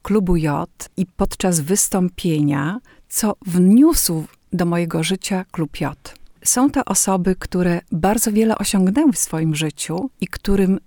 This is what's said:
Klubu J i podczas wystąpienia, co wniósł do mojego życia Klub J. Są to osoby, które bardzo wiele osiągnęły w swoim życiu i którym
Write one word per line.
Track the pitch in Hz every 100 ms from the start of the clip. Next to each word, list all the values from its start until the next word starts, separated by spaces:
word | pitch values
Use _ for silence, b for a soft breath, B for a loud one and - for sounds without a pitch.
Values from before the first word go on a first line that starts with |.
Klubu | - 208 180 175
J | 156 143 170 - - -
i | 190
podczas | - 196 - 190 170
wystąpienia, | 147 208 - 202 180 - 180 156 147 143 147 214 - b b
co | - 214 - 185
wniósł | 175 180 226 311 311 - 160 156 _ _
do | 175 175
mojego | 170 170 165
życia | 160 190 - 190 185
Klub | - 156 -
J. | 143 151 - - - -
Są | - - 277
to | 277 -
osoby, | 190 - 190 180 185
które | - 180 180 175 -
bardzo | 160 185 220 -
wiele | 208 220 220
osiągnęły | 202 196 185 226 311
w | 175
swoim | - 160 160 151
życiu | 156 - - 165 262 -
i | -
którym | - - 196 185 190